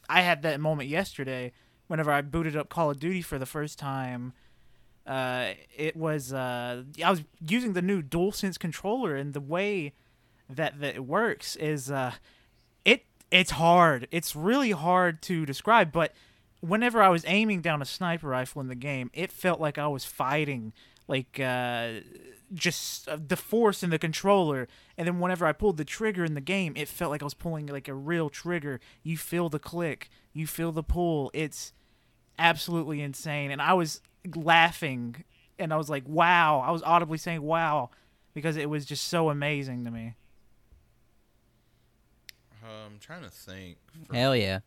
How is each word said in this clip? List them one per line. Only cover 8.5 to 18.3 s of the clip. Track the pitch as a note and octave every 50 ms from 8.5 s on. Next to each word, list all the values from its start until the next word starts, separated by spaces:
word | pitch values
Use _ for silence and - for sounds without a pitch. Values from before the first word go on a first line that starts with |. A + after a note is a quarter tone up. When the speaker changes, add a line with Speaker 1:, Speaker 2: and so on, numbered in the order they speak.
| F3 -
Speaker 1:
controller, | - E3 D3 - - G3 A3+ C4 B3 E3+ C#3+
and | C3+ C#3 D3 C#3
the | C#3+
way | C#3 C3+ E3 F3+ G3+ G#3 G#3 F#3 D3 C#3+ - _ _ _ _ _ _ _ _ _ _ -
that, | C3 C#3 D#3 C#3 C#3 C#3+
that | C#3+ C#3 -
it | A#2 C3
works | B2 D#3 G#3 A#3 G#3+ - - - - -
is, | - D#3 D3+ D3+ C#3+ B2 C3+
uh, | C#3+ C3+ C3 B2 A2 - - _ _ _ _ _ _ _ _ _ _ _ -
it, | F#3+ B3+ - _ _ _ _ - -
it's | F#3 F#3 F#3 - -
hard. | C#3+ E3 E3+ F3 F3+ F3 D#3+ C#3 B2 B2 - -
It's | E3+ - - -
really | D3 D#3+ G3+ B3 C#4+ C#4 A3+
hard | G3 C#3 D3+ F3 F3+ F#3 F3+ F3 E3 - -
to | - F3+ D#3+ D#3
describe, | C#3 C3+ - - G#3 A3+ A3+ F#3 D#3 -
but | E3 D#3 - - - - _ _ _ _ _ _ -
whenever | - E3 G3 A3 A#3+ B3 A#3 A3+ G3+
I | F#3+
was | F3 E3+ D#3
aiming | D3+ F3+ G#3 A3 A3 G3+ F3 D3+
down | E3+ D#3 D3 C3+
a |
sniper | - - - F#3 F3 E3 D#3+ D#3
rifle | C#3+